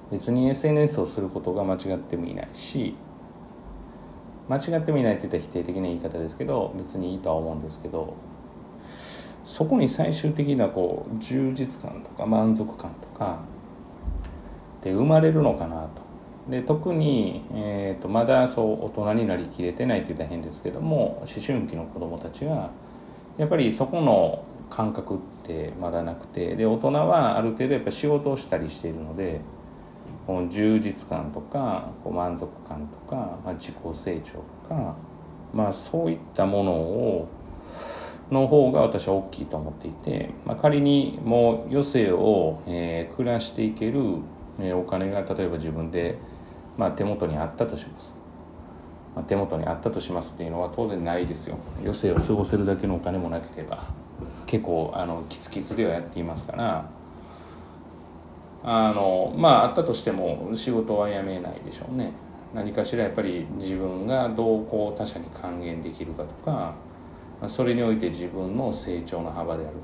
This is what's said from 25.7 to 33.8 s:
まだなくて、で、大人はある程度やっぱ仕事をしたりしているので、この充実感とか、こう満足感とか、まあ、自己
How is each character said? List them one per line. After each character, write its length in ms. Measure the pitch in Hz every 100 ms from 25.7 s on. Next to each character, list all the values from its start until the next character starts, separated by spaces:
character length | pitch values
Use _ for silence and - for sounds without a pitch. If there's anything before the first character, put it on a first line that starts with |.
| 80
ま 120 | 87
だ 100 | 85
な 140 | 82 85
く 100 | -
て、 300 | - 85 90
で、 100 | 110
大 120 | 113
人 140 | 135
は 440 | 147 165 170 120 98
あ 40 |
る 80 | 113
程 160 | 110 131
度 80 | 131
や 40 |
っ 20 |
ぱ 80 | 101
仕 160 | - 147
事 240 | 147 143
を 40 | 135
し 120 | -
た 100 | 82
り 140 | 78
し 80 | -
て 80 | 85
い 60 |
る 100 | 82
の 120 | 78 82
で、 260 | 92 76 - - - - - - - - -
こ 160 | 92
の 80 | 90
充 300 | 101 107 107
実 300 | 101 - -
感 220 | 82 76
と 80 | -
か、 500 | - 143 123 90 - -
こ 80 | 92
う 20 |
満 240 | 87 87 85
足 100 | 90 - -
感 200 | 76 73
と 220 | - -
か、 280 | 135 95 85
ま 60 | 90
あ、 40 |
自 180 | 85 -
己 40 | -